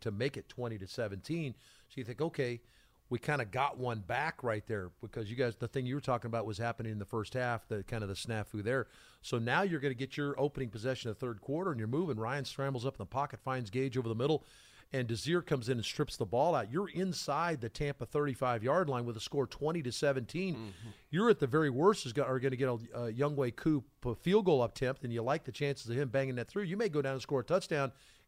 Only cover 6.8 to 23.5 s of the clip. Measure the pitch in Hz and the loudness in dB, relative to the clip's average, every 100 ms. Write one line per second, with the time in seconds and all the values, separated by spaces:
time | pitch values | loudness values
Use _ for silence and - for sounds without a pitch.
6.8 | 113 107 101 113 104 131 123 117 - 107 | -4 -4 -4 -4 -2 -2 -2 -2 -2 -6
7.8 | 98 117 101 98 - 110 101 107 101 135 | -4 -4 -4 -4 -2 -2 -2 -4 0 2
8.8 | 113 - - - - 123 117 147 196 160 | 0 -8 -20 -16 -2 0 4 4 4 2
9.8 | 135 123 131 - 143 143 143 135 127 107 | 0 -2 -4 -2 -2 2 0 0 -6 -4
10.8 | 120 127 120 104 127 110 - 151 190 127 | -2 -2 -4 -4 -4 -6 -4 -2 0 -2
11.8 | 110 139 180 110 110 143 127 - 139 131 | 0 0 2 0 -2 -2 -4 -2 -2 0
12.8 | 131 - 98 131 143 - - 131 110 120 | -2 -4 -4 -2 -2 -2 -4 -2 -2 0
13.8 | 135 123 113 113 139 156 - - - - | 0 0 0 2 2 2 -2 -20 -20 -20
14.8 | - 135 120 113 135 175 170 143 113 123 | -6 -2 0 -2 2 2 2 0 0 -2
15.8 | 104 - 143 - 101 117 160 151 104 143 | -2 -2 -2 -2 0 2 4 2 0 -2
16.8 | 196 151 190 160 - 143 170 156 113 - | -2 -2 -2 -2 -2 0 0 0 -4 -2
17.8 | 143 139 - 147 143 127 127 117 117 160 | -4 -2 -2 0 0 2 2 2 2 2
18.8 | 165 127 120 104 - 143 123 - 147 170 | 2 0 -2 -4 -4 -2 -2 -2 -2 0
19.8 | 123 - 143 135 117 160 190 139 110 90 | -2 0 2 2 0 -2 -2 -4 -6 -10
20.8 | 110 - - 156 233 208 135 147 151 123 | -14 -16 -4 4 6 6 6 4 4 6
21.8 | 180 214 131 110 127 131 131 123 135 117 | 6 6 2 0 0 2 0 2 0 0
22.8 | 113 120 120 117 143 143 123 | -4 -6 -4 0 0 2 0